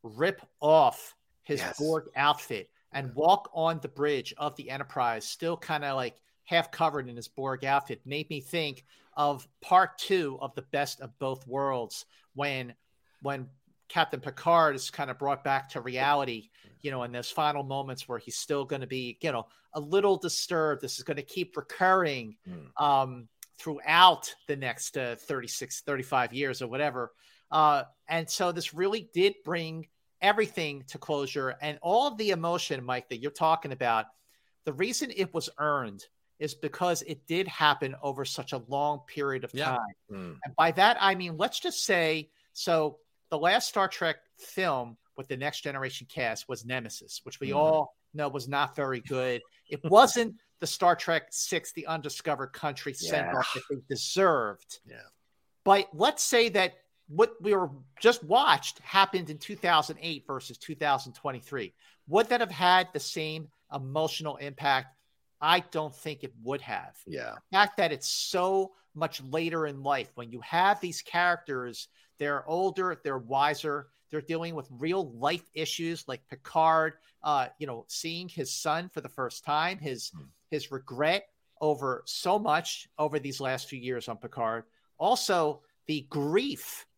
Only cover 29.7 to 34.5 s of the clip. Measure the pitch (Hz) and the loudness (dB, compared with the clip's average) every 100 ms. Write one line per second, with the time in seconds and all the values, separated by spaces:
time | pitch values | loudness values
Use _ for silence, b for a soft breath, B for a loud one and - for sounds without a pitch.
29.7 | 160 156 _ _ _ 190 208 220 - 156 | -8 -12 _ _ _ 2 4 0 0 -4
30.7 | 139 131 - - 147 135 147 131 123 147 | -6 -12 -14 -4 -2 -2 -2 -4 -4 -8
31.7 | 151 170 214 285 220 214 175 170 175 - | -6 0 2 2 0 0 0 0 -2 -2
32.7 | 135 123 127 - 117 139 - 160 160 143 | -6 -4 -6 -6 -8 -8 0 2 2 0
33.7 | 131 120 113 110 _ _ _ _ | -2 2 2 0 _ _ _ _